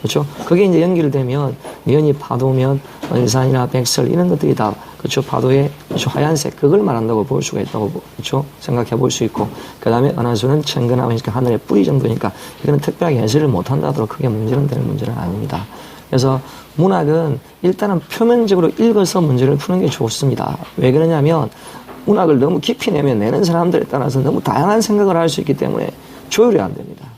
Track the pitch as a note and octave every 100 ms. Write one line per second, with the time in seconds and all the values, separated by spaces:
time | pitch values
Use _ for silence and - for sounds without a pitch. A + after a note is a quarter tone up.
0 | - D3 D3 - - F3 G3 E3 E3+ F3+
1 | D3+ C3+ B2+ C#3 C#3 A#2+ - - - C#3
2 | D3+ C#3+ - B2 C3 C3 C3 C#3 - -
3 | - B2 A#2+ B2+ C3 C3 B2 C3 A#2+ -
4 | B2 D#3+ F3+ D#3 D3 C3 G#2+ - - -
5 | C3 C#3 C#3+ B2+ B2+ C3+ C#3 - - F3+
6 | - C3+ D3 D#3 - - C#3+ G3 G3+ A#2
7 | A2 A2 G2+ C3+ - G#2 G2+ A2+ G2+ -
8 | - - - C3+ C#3+ - - B2 A2 A#2
9 | B2+ - A2+ - G#2 - - - - A#2
10 | C#3 - A#2+ A2+ B2 D3+ D3 C#3+ A#2+ B2+
11 | B2 A2+ A2+ A2 B2 A#2 - G#3 F#3+ C#3
12 | B2+ A2+ G#2+ - - - C#3+ C#3+ D3 -
13 | E3+ C3 A2 C#3+ D3+ F#2+ - D3 D3 C#3
14 | A2 - B2+ G#2+ A2 B2+ C#3 C3 B2 G2
15 | - A#2 F2 G2+ G#2+ E2+ G2+ - - -
16 | - C3 C3+ C3 - - - - F#3 F#3
17 | D3 D#3+ D#3+ C3 - - F3+ F#3 G#3 F3
18 | - - A#3 A#3+ A3 F#3+ E3 - A3+ G#3
19 | F3+ F#3 D#3 B2 C3 C#3+ - F#3 F#3 -
20 | A2+ - C#3 A2+ - - - - C3 C#3
21 | E3 D#3+ C#3+ E3 A2+ - - - - -
22 | - G3+ F3 C#3 C#3+ D#3+ - B3 B3 D#3
23 | C#3+ A2+ G#2+ - F3 E3+ F3 - - C#3
24 | B2 C3 B2+ - - - F3 G#3+ A3 G#3
25 | G3 E3+ E3 - D3 C#3 C#3 - - -
26 | - - - - A#3+ F3+ F#2 - - -
27 | C3+